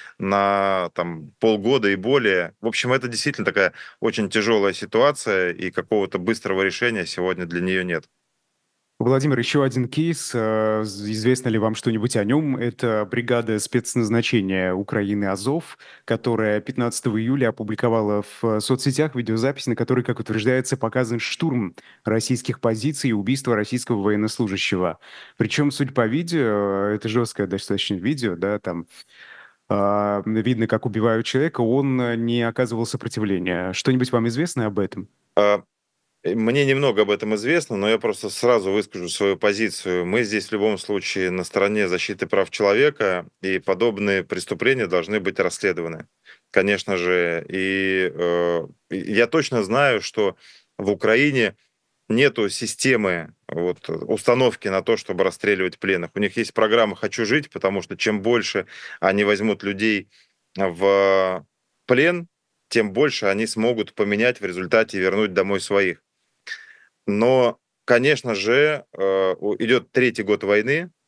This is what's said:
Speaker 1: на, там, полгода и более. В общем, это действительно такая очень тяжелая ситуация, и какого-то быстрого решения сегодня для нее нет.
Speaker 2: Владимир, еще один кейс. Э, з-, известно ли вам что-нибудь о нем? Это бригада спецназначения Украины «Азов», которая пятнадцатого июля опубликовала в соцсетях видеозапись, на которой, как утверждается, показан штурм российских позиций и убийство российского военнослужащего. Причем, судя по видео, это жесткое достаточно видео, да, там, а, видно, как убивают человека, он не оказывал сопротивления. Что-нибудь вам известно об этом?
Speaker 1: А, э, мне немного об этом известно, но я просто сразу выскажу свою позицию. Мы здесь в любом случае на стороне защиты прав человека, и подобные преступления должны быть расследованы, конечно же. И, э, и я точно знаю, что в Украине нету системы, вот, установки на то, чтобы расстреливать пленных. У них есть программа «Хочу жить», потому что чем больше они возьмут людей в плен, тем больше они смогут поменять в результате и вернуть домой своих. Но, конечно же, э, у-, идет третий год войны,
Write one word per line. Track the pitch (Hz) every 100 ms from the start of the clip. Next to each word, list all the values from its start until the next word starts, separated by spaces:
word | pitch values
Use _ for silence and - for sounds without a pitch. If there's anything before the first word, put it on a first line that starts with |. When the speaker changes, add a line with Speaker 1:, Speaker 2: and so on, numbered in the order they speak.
| - -
Speaker 1:
на, | 95 98 98 101 98 95 87
там, | - 87 82 73 -
полгода | 113 107 101 135 104
и | 98
более. | 98 139 110 92 85 -
В | 110
общем, | 110 123
это | 131 131
действительно | 113 - -
такая | 101 - 92 - - -
очень | 113 110 101
тяжелая | 110 104 113 98
ситуация, | 90 101 110 135 147 - 98 90
и | 85 92
какого-то | 87 85 107 98 98
быстрого | 90 110 101 95
решения | 98 92 120 110 85
сегодня | - 90 90 90
для | 87
нее | 92 95
нет. | 90 85 - _ _ _ _ _ _ _ _ -
Speaker 2:
Владимир, | 120 135 143 127
еще | 117 147
один | 135 123 120
кейс. | 151 165 165 -
Э, | 123 110 110 110 107
з-, | 107 98 104
известно | 107 110 127 127
ли | 110
вам | 110 107
что-нибудь | - 110 104 117
о |
нем? | 104 139 156 127
Это | 120 - 120 107 104
бригада | 120 117 120 113 107
спецназначения | - 123 - - 110 117 117 117 95 95 92
Украины | 92 101 113 101 104 101
«Азов», | 95 101 151 165 - - -
которая | - 113 - 113 110 104
пятнадцатого | 101 131 120 - - 110
июля | 113 139 120
опубликовала | 110 107 107 120 113 104 104 101 -
в | 117 107
соцсетях | - 131 - 135 151
видеозапись, | 131 117 113 127 143 -
на | 113
которой, | 117 123
как | 120 117
утверждается, | 113 113 107 127 127 135
показан | 110 127 120 117
штурм | - - 165 123 95 - - -
российских | - 110 - 123 - 131
позиций | 120 110 123 147 135
и |
убийство | 110 98 135 131
российского | 110 104 123 - 113
военнослужащего. | 98 104 107 - 110 95 - 95 90 80 - - - -
Причем, | 110 - 147
судя | 139 139
по | 135
видео, | 113 131 170 165 120 104 101 98 101
это | 104 113
жесткое | 113 117 - 98
достаточно | 98 - 101 -
видео, | 98 95 147 117
да, | 85 95 107
там, | - 85 82 - - - - - - _ -
а, | 101 101 104 104 101 98
видно, | 110 110 123 113
как | 110 -
убивают | 107 113 113
человека, | 113 131 156 -
он | 113 131 139 131 123 117
не | 117 120
оказывал | 117 117 123 117
сопротивления. | 117 120 113 - 107 95 90 87 90
Что-нибудь | 92 - 127 123
вам | 123 117
известно | 117 170 - 110
об | 101
этом? | 95 - 92 _ _ -
Speaker 1:
А, | 104 104 - _ _ _ _ _
э, | -
мне | 104 110 139 139
немного | 135 139 104
об | 104
этом | 101 107
известно, | 107 113 170 151 104
но | 101
я | 110
просто | 113 101 107
сразу | - 120 120 95
выскажу | 98 101 95 87
свою | - 101 92
позицию. | 107 101 110 - 95 90
Мы | 87 107
здесь | 113 104 92
в |
любом | 107 104 101
случае | - 101 - - 92
на | 92
стороне | 90 - 98 107 98
защиты | 90 - 98 95
прав | 98 95
человека, | - 101 104 147 147 104 90 - _
и | 95 95
подобные | - 92 117 101 101 98
преступления | 90 95 - 90 120 135 101
должны | 87 - 107
быть | 92 -
расследованы, | 90 - 101 87 82 80 - _ - - _
конечно | - 95 101 - 95
же. | 87 90 87 85 -
И, | 95 95 98 95 95 92
э, | 73 87 87 87 85 - - _
и | 95 -
я | 104 117
точно | 160 147 120
знаю, | 98 113 143 113
что | - - 101 92 - - _ -
в | 98
Украине | 98 110 110 147 139 107 - _ _ _ _ -
нету | 110 139 120 101
системы, | - 113 - - 120 101 87 80 - -
вот, | 80 87 90 -
установки | 82 - 107 - 123 127 - 104
на | 95
то, | 95 113
чтобы | - 90
расстреливать | 92 - 98 98 92 -
пленных. | 95 92 85
У | -
них | 101 107
есть | 110
программа | - 110 117 110 92
«Хочу | - - 110
жить», | 139 143
потому | - 95 98
что | 87 92
чем | - 107
больше | 101 120 98 104 92 - - -
они | 95 98
возьмут | 101 - 110 98
людей | 101 98 110 104 - _ _ _ _ -
в | 98 82 98 98 98 98 95 92 - _ _ _ -
плен, | 127 160 175 170 _ _ _ _
тем | 117 107
больше | 98 151 - 104
они | 98 110
смогут | - 110 120 104
поменять | - 101 104 120 120
в |
результате | 98 90 90 113 110 98
и |
вернуть | 92 95 107
домой | 92 95 101
своих. | - 101 95 82 _ _ _ _ - - - - _ _ -
Но, | 101 117 131 123 - _ _
конечно | - 120 131 147 120
же, | 104 101 123 151 151 -
э, | - 98 95 95 92
у-, | 104 104
идет | 113 117 -
третий | - 127 -
год | 101 104
войны, | 98 104 110 147 175 -